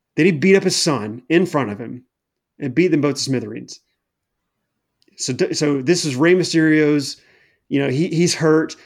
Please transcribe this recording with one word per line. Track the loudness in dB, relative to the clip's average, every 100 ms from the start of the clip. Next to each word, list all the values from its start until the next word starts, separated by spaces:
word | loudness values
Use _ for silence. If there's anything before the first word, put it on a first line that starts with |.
| _ 0
Then | 2
he |
beat | 2 4 4
up |
his | 2 -2
son | -2 -2 -4 -10 0
in | 0 2
front | -2 -4
of | -8
him | -12 -14 -18 _ _ _ _ -10
and | -6
beat | 0 2
them | 2
both | 0 -2
to |
smithereens. | -4 -4 -6 -12 -16 -20 _ _ _ _ _ _ _ _ _ _ _ _ _ -12
So, | -6
d-, | -4 -2
so | -2 -2 0
this | 0 0
is | 0 0
Rey | 2
Mysterio's, | 2 2 2 2 4 2 2 -2 -10 _ _ _ _ -6
you | -2
know, | 0
he, | -2 -2
he's | 0 0
hurt. | 2 2 2 0 -8